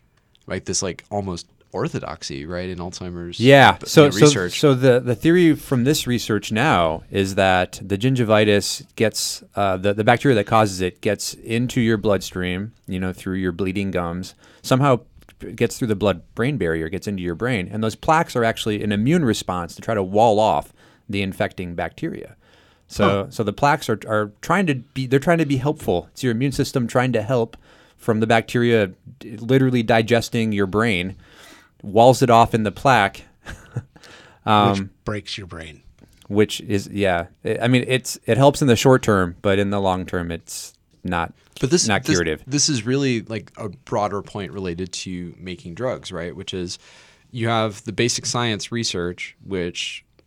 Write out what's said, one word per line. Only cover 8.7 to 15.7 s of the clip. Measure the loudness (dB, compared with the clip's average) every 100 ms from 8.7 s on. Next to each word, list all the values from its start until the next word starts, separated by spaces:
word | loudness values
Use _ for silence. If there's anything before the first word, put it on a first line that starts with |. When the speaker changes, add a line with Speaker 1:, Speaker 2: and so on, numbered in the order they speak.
| -8 -8 -2
Speaker 2:
gets, | -2 -2 -8 -8 -10 -4
uh, | -2 0
the, | -2 0
the |
bacteria | -2 0 0 0
that | 2
causes | 2 0 -2
it | -6 -4
gets | -4 -4 -6
into | -10 -6 -4 -2 0
your | 0 2
bloodstream, | 0 0 -2 -6 -4 -4 -8 -14 -10
you | -6
know, | -6
through | -6 -6 -4
your | -4
bleeding | -2 -4 -4 -4
gums, | -4 -4 -6 -10 -16 _ _
somehow | 0 2 4 2 -2 -20 -20 -18 -10 -2
gets | -2